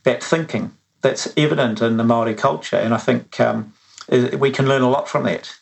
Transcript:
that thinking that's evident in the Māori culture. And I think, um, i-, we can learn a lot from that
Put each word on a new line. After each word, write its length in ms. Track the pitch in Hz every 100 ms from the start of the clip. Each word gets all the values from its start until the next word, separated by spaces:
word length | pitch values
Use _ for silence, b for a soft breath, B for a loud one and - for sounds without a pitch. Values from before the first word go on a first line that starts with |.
that 200 | - 123
thinking 500 | - 165 156 110 95 - _ _
that's 320 | 135 - - -
evident 440 | 151 151 127 107
in 160 | 117 113
the 80 |
Māori 320 | 113 117 113 107
culture. 400 | 139 147 - 98
And 160 | 110
I 60 | 113
think, 400 | - 120 - -
um, 320 | 117 113 107 B B B -
i-, 240 | 127 123
we 160 | 135 139
can 160 | 135 135
learn 160 | 139
a 80 | 127
lot 180 | 135 -
from 160 | 147
that 280 | - 82 - -